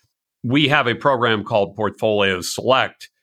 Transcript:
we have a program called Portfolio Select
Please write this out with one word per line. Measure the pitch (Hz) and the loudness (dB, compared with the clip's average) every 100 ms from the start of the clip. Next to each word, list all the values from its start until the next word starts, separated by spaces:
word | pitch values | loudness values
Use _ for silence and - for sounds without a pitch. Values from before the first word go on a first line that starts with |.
| _ _ _ _ | _ _ _ _
we | 117 131 139 | -2 0 2
have | 147 120 | 2 2
a | |
program | 113 147 127 120 107 | 0 0 2 2 0
called | 101 110 98 98 | 0 0 0 -2
Portfolio | 104 - 110 104 98 90 | -6 -2 -2 0 0 -2
Select | 82 - 107 131 104 - - _ | -6 -4 0 2 0 -6 -20 _